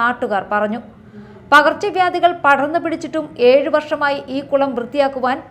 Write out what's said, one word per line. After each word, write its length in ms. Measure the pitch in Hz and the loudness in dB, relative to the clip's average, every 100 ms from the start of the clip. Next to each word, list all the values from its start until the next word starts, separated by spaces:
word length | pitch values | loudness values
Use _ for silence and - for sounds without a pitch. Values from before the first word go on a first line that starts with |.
നാട്ടുകാർ 440 | 233 247 247 202 185 | -2 -2 -4 -4 -2
പറഞ്ഞു. 280 | 208 208 226 - - - - - - - | -4 -2 -4 -10 -20 -20 -20 -20 -20 2
പകർച്ചവ്യാധികൾ 760 | 285 294 311 403 370 359 349 339 349 | 4 4 0 -4 0 0 2 0 2
പടർന്നു 360 | 285 277 285 330 | 2 2 2 -2
പിടിച്ചിട്ടും 420 | 330 320 302 320 302 - 240 | -2 -6 -6 -6 -6 2 4
ഏഴ് 220 | 269 277 302 | 4 4 0
വർഷമായി 440 | 302 294 285 277 277 269 | -2 -2 -2 -2 -6 -8
ഈ 40 | 277 | -2
കുളം 180 | 277 277 240 | 0 0 -2
വൃത്തിയാക്കുവാൻ 600 | 226 285 269 269 247 269 - | -4 -2 0 0 -2 -2 -2